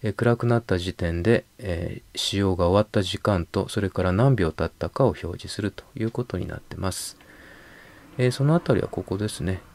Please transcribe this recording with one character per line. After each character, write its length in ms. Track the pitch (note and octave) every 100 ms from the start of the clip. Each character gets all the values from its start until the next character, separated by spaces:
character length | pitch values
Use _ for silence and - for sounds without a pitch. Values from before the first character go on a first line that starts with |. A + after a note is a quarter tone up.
え 80 | A2
ー、 20 |
暗 240 | - A#2 A#2
く 80 |
な 140 | A#2+ A#2+
っ 20 |
た 160 | - F#2
時 160 | F#2
点 300 | - F2 E2+
で、 240 | F2 A#2 - _
え 440 | G2 E2+ F2 - -
ー、 60 | -
使 180 | - G2
用 180 | G2
が 120 | F#2 F2
終 180 | G2
わ 20 | G#2+
っ 0 |
た 140 | A2
時 160 | F#2 -
間 300 | - G2 E2
と、 240 | G2+ F#2
そ 100 | -
れ 80 | G2
か 140 | -
ら 100 | F#2
何 240 | F#2 C3 B2
秒 160 | E2+
経 140 | - D#2+
っ 40 | _
た 120 | E2
か 140 | -
を 120 | C3 D#2
表 20 |
示 280 | E2+ F2+ F2+
す 140 | -
る 80 | G2+
と 140 | - - -
い 60 |
う 60 | A2
こ 140 | -
と 120 | B2+ F#2
に 100 | -
な 100 | D#2
っ 40 |
て 160 | - E2+
ま 160 | F#2
す。 240 | - - - - - - - - - - - - -
え 100 | B2+
ー、 20 |
そ 140 | -
の 100 | C#3
あ 60 | E3
た 140 | -
り 80 | A#2
は 60 | -
こ 140 | -
こ 140 | F#2 G2
で 100 | G#2+
す 120 | -
ね。 220 | F2 F#2 -